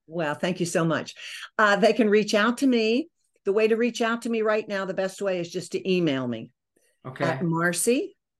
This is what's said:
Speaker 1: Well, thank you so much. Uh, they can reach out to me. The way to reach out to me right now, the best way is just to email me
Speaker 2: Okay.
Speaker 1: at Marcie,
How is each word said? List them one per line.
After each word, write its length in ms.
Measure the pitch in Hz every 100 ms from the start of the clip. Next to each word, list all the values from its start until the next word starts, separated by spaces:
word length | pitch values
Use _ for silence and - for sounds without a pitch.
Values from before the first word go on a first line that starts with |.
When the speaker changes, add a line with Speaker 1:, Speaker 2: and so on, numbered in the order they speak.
| -
Speaker 1:
Well, 260 | 165 156
thank 240 | 147 180 185
you 80 | 170
so 180 | 180
much. 300 | 165 143 - - - - - -
Uh, 200 | 214 202
they 160 | 214
can 180 | 220 220
reach 240 | 208 208
out 240 | 214 214 240
to 80 | 277
me. 420 | 240 220 240 330 _ _ _
The 80 | -
way 160 | 196 220
to 80 | 220
reach 260 | 240 233
out 200 | 233 233
to 60 | 233
me 140 | 226
right 240 | 220 214 214
now, 180 | 202
the 100 | 190
best 280 | 180 190 190
way 160 | 202 180
is 120 | 170
just 200 | 180 170
to 160 | - 190
email 380 | 185 165 135 127
me 240 | 113 - _ _ _ _ _ 131
Speaker 2:
Okay. 180 | 135
Speaker 1:
at 200 | 147 143
Marcie, 720 | 170 165 175 170 - 254 381 - _ _